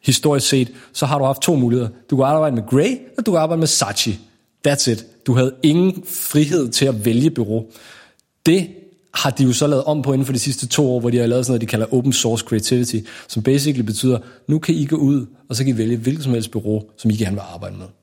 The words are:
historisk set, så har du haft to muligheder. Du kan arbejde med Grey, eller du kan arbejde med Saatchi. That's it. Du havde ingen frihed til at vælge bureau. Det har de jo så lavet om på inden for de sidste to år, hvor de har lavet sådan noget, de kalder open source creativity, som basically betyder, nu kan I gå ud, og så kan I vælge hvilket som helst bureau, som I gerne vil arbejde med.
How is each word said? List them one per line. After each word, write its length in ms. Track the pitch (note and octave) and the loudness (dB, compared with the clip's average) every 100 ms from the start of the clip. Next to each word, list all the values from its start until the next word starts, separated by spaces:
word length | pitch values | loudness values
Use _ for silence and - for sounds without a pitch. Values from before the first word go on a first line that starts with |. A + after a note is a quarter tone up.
| - | 0
historisk 440 | B2+ D3+ C#3 - | 2 2 2 2
set, 220 | C3+ B2 - - | 0 0 -6 -16
så 120 | - C3+ | -4 -2
har 120 | C#3+ | 0
du 60 | |
haft 180 | C3+ C3+ | 0 0
to 140 | - D#3 | 0 2
muligheder. 340 | B2 B2 A#2 - _ | 2 0 -2 -8 _
Du 60 | C3+ | 0
kan 100 | C3+ | 2
arbejde 300 | D#3 D#3 A#2+ | 2 2 -2
med 80 | G#2+ | 0
Grey, 220 | C3 F#3+ | 2 2
eller 340 | B3+ - - A3+ | -2 -8 -4 0
du 60 | |
kan 80 | F3 | 2
arbejde 180 | D#3 E3 | 2 0
med 80 | D#3+ | 0
Saatchi. 520 | - G2 G#2 - F#2+ - _ _ _ D3 | 0 -2 -2 -4 -4 -10 _ _ _ -2
That's 240 | C#3+ - | 0 0
it. 140 | A2 - _ - | -2 -6 _ 0
Du 60 | |
havde 180 | B2+ C3 C3 | 2 2 2
ingen 400 | D#3 D#3+ F#3 F#3 - | 2 4 2 0 -10
frihed 640 | - - D3+ D3+ E3+ B2 | -10 -2 2 2 2 0
til 160 | - C3+ | 0 0
at 200 | A2+ G#2+ | 2 0
vælge 240 | A#2 D#3 | 2 2
bureau. 360 | D#3+ G#2 A2+ A2+ - - - - _ _ _ - | 0 -2 -2 -4 -16 -20 -20 -20 _ _ _ 2
Det 220 | F3+ F3 - - _ _ | 2 0 -12 -20 _ _
har 160 | - C#3+ | -4 -2
de 140 | C3 | 2
jo 100 | C3 | 2
så 140 | A#2 D3 | 2 2
lavet 160 | C#3+ | 0
om 180 | - D3+ | 0 -2
på 120 | C3+ | 0
inden 120 | C3+ C3+ | -2 0
for 80 | |
de 60 | C3 | -4
sidste 280 | C#3+ B2 B2+ | -4 -6 -4
to 240 | - C#3 | 0 2
år, 80 | B2 | 2
hvor 100 | A#2+ | 0
de 80 | A#2+ | 0
har 80 | A#2 | 2
lavet 180 | B2 B2 | 0 0
sådan 60 | |
noget, 100 | A#2+ | -2
de 40 | A2+ | -2
kalder 280 | A2 A2 | -4 0
open 200 | C3 B2+ | 0 0
source 320 | B2 A#2 A2+ - | 0 0 -2 -2
creativity, 520 | A2 G2 B2 A#2+ A2+ G2+ - - | -4 0 0 0 -4 -8 -18 -10
som 160 | - | -4
basically 420 | G#2+ C#3 C#3+ C3+ A2 | 0 2 0 -2 -2
betyder, 320 | G#2 B2+ B2 - - - | -2 0 0 -4 -16 -4
nu 120 | D#3 | -2
kan 160 | - D#3+ | 0 -2
I 100 | C#3 | 0
gå 100 | D#3 | 0
ud, 300 | C#3 C#3+ A#2 - _ | 2 0 -2 -16 _
og 60 | A2+ | -2
så 80 | |
kan 100 | C3+ | 0
I 40 | A#2 | 0
vælge 200 | A2+ A#2+ | 0 0
hvilket 260 | A#2 D#3 | -2 -2
som 100 | C3+ | -2
helst 180 | A#2+ A2 | -2 -2
bureau, 320 | A2 G#2 G#2+ G#2 _ | -6 -2 -4 -4 _
som 140 | A2+ | 0
I 40 | G#2+ | 0
gerne 200 | G2+ G2 | -2 -4
vil 80 | F2 | -10
arbejde 220 | F2 G2 F#2+ | -14 -14 -14
med. 80 | F#2 _ | -18 _